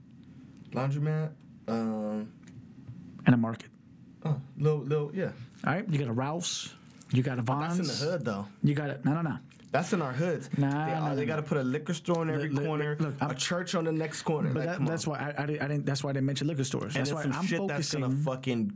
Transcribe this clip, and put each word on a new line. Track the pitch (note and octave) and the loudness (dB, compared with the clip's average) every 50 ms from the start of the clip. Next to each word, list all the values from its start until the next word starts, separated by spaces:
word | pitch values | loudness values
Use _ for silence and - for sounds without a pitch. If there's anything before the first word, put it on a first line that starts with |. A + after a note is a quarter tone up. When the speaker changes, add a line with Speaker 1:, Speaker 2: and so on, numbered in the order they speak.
| - - - - - - - - - - - - - - | -20 -20 -20 -20 -20 -20 -20 -20 -20 -20 -20 -18 -16 -6
Speaker 1:
Laundromat. | - A#2+ C3+ C#3 C#3 D3 D3 D#3 D#3 D#3 D#3 D#3 - - - - - - - - | -2 0 0 2 2 2 2 2 2 2 0 -2 -4 -10 -18 -20 -20 -12 -4 -2
Um, | A2+ A#2 A2+ A2 A2 G#2+ G#2+ G#2+ G#2+ G#2+ G#2+ G#2+ - - - - - - - - - - - - - - - - - - - | 0 2 2 0 0 0 0 -2 -2 -2 -4 -6 -10 -18 -20 -18 -18 -18 -18 -18 -18 -18 -14 -14 -14 -14 -14 -16 -10 2 6
Speaker 2:
And | - B2+ | 8 8
a | A#2+ | 8
market. | A2+ A2+ A2+ - - - - - - - - - - - - - - | 6 2 -2 -6 -10 -18 -20 -20 -20 -20 -20 -20 -20 -20 -18 -8 -2
Speaker 1:
Oh, | D#3+ D3 C3+ - - - - | -2 -2 -2 -2 -10 -4 2
little, | C#3+ D#3 D3+ D3 | 4 4 4 4
little, | A#2+ C3+ D3+ D3+ D3 C#3+ - | 2 2 2 2 0 0 -2
yeah. | F#3+ E3+ G#2 - - - - - - - | -2 -2 -2 -2 -6 -14 -16 -12 -2 0
Speaker 2:
All | - D3 | 0 2
right, | F#3+ - G3+ | 2 0 2
you | D#3 C#3 | 2 2
got | C#3+ A#2+ | 2 2
a | A2+ | 0
Ralph's, | B2 C3 C#3+ D#3 F3 F3+ - - - - - - - - - - - - - | 0 0 0 -2 -2 -2 -2 -2 -4 -6 -8 -12 -16 -20 -20 -20 -18 -6 0
you | - B2+ B2 | 2 2 2
got | C#3 B2+ B2 | 2 0 0
a | A#2 | 0
Speaker 1:
But | B2 C3 | 0 0
Speaker 2:
Vons. | C#3+ D3+ E3+ E3+ F#3 | 0 0 0 0 0
Speaker 1:
that's | F3 C#3+ A2+ G#2+ | 0 0 0 0
in | C#3+ D#3+ | 0 0
the | |
hood, | F3+ E3+ G#2+ | 0 0 0
though. | A#2 G2+ G2 G2+ - - - - | -2 -2 -2 -4 -6 -8 0 2
Speaker 2:
You | C#3+ C#3+ | 2 2
got | D3+ D3 C#3 | 2 0 -2
it. | C3+ C3+ - | -4 -2 0
No, | C#3 D3 | 0 2
no, | E3 | 2
no. | E3 D3+ A2+ - - - - - - - | 0 -2 -4 -6 -10 -14 -20 -20 -14 -2
Speaker 1:
That's | - C#3 F3+ - | 0 0 0 2
in | G#3+ F3 | 0 0
our | D#3 C3 B2 | 0 0 0
hoods. | C3 E3+ F3+ D#3 - - - - D3 | 0 0 0 0 -2 -4 -4 0 2
Speaker 2:
Nah, | C#3 C#3 | 2 2
Speaker 1:
They, | C#3 D3 D#3 D#3+ D#3+ | 2 0 0 0 0
Speaker 2:
nah, | D#3+ D#3 D3 | 0 0 0
Speaker 1:
uh, | C#3 | 0
they | C#3 D3 | 0 0
Speaker 2:
nah. | D3+ D#3+ | 0 0
Speaker 1:
gotta | D3+ | -2
put | D3+ - D#3+ C#3+ | -2 0 0 2
a | B2+ | 2
liquor | B2+ C3 D#3 D3+ - F3 | 2 0 0 0 -2 -4
store | - - F3 F3 E3 E3 | -2 0 0 0 2 2
in | D#3+ | 0
every | D#3 D3 D3 D3+ | 0 0 0 0
Speaker 2:
Look, | C#3 C#3 | 0 0
look, | C#3+ | 2
Speaker 1:
corner, | D#3+ D#3 D3 D3 D3 D3 D3+ | 2 0 0 0 0 0 0
Speaker 2:
look, | D#3 D3 C3 - | 0 -2 0 -2
I'm | - D3 | -2 -2
Speaker 1:
a | B2+ | 0
church | C3+ - - F3+ F3 F3+ F3+ - | -2 0 0 0 0 -2 0 0
on | F3 E3 | 0 2
the | D#3+ | 2
next | D#3+ D#3 D#3+ D3+ - - | 2 0 0 -2 -4 -2
corner. | - - D#3+ D3 - D3+ B2+ | 0 0 2 2 2 2 2
Speaker 2:
But | D#3 | 2
Speaker 1:
Like, | D3 E3 | 0 0
Speaker 2:
that, | F3+ F#3 | 0 0
Speaker 1:
come | - | 2
Speaker 2:
that's | - E3 D#3 - | 0 2 0 0
Speaker 1:
on. | D#3+ C#3+ | -2 -2
Speaker 2:
why | B2 C3 D3 C#3+ - | -2 -2 -4 -2 -2
I, | C#3+ | 0
I | |
didn't, | D3 D3+ D3 C3+ | 0 0 0 0
I | C#3+ | 0
didn't, | D3 D3 - | 0 0 0
that's | C#3+ C3+ C3 | 0 0 0
why | - C#3+ | 0 0
I | C#3 | 0
didn't | C3+ C3+ C#3 | 2 2 2
mention | C#3+ - C#3+ D3+ | 2 2 0 0
liquor | E3+ C3+ C3 | 2 0 0
stores. | - - - - G#2 D3+ | 0 0 -2 -2 -2 -2
Speaker 1:
And | - C3+ | 0 0
Speaker 2:
That's | C#3+ | 0
Speaker 1:
then | E3 D#3 | 0 0
Speaker 2:
why | D3 | 0
Speaker 1:
some | C#3 B2+ | 0 0
Speaker 2:
I'm | D3+ F#3 | 0 0
Speaker 1:
shit | - E3+ E3+ G3 F#3+ | 0 0 0 0 0
that's | C#3+ - D3 - - | 0 0 0 0 0
gonna | D3 C3 | 0 0
Speaker 2:
focusing | C3 C3 C#3+ D3+ | 0 0 2 2
Speaker 1:
fucking | C3+ B2+ C3 - C3 B2 A#2 A2 G2+ G2+ | 0 0 0 0 0 0 2 0 0 -2